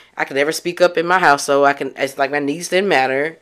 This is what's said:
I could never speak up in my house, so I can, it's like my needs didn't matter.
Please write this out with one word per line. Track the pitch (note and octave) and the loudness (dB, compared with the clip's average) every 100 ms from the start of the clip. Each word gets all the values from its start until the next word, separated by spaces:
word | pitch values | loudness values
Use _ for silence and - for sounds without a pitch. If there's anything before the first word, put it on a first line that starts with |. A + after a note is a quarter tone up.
| - - | -16 -10
I | |
could | D#3+ C#3 | -6 -2
never | C#3+ | -2
speak | D#3 F3 F3 | -2 -6 0
up | F3 E3+ | 2 2
in | E3+ | 0
my | F3+ | 2
house, | E3 C#3+ | 4 2
so | - C#3 C#3 | 2 2 2
I | |
can, | C#3+ C#3+ - | 2 -4 -6
it's | C3+ C#3+ | -6 -2
like | C3+ | -2
my | D3 | -2
needs | C#3+ D#3+ F3 | -4 -6 -2
didn't | F#3 G3+ | -2 2
matter. | C#3 B2+ C3+ D3+ D#3+ | 2 2 0 -4 -8